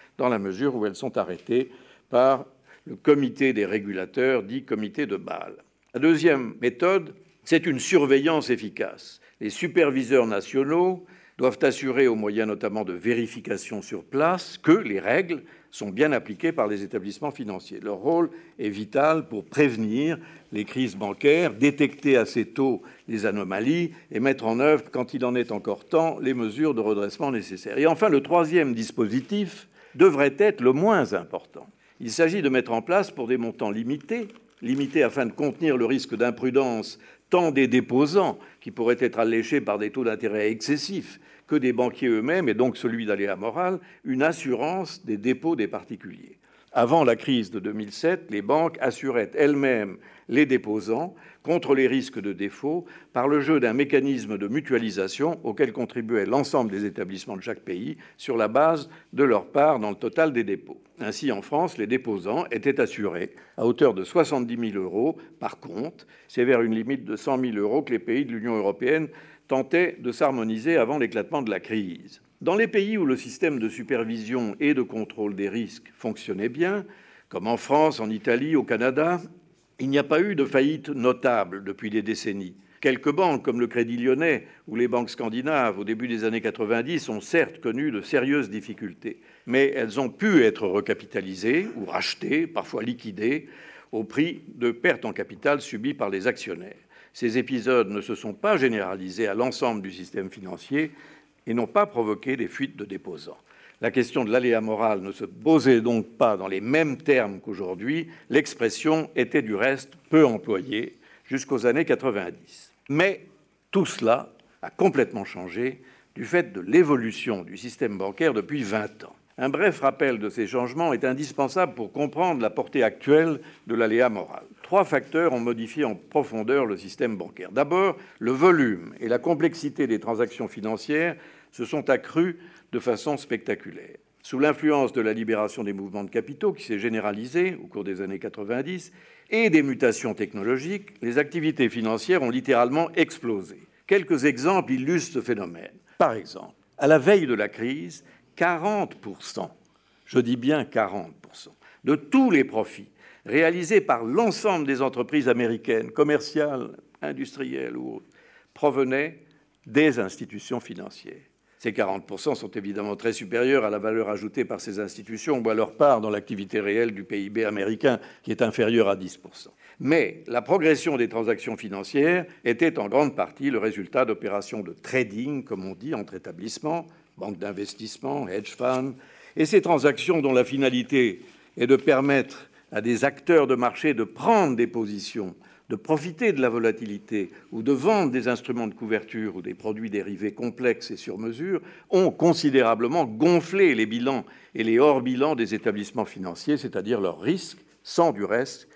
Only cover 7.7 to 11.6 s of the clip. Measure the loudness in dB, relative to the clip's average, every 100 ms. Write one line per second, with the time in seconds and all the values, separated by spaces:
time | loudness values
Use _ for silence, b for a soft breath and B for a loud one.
7.7 | -2 2 4 6 4 4 0 0 -2 -4
8.7 | -8 -8 -10 -20 -20 b -10 -8 -6 -2
9.7 | 2 4 2 2 2 4 0 -2 -2 0
10.7 | 2 2 0 B B B -2 -2 2